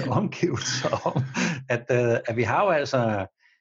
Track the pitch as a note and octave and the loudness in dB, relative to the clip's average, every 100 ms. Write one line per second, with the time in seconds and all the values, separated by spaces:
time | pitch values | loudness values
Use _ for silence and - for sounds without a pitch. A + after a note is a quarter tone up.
0 | - D3+ A3 - - A#2+ - - - - | 0 0 0 0 0 0 -4 -4 -2 -2
1 | - C#3 C3+ - - C#3 - A#2+ - B2 | -2 -2 -2 -2 -2 -2 -2 -4 0 2
2 | A#2+ A#2 - A2+ A2+ D3+ G3+ D#3 C3+ C3 | 4 2 0 -2 0 2 2 2 2 2
3 | A2+ G2+ F#2+ _ _ _ | 2 0 -4 _ _ _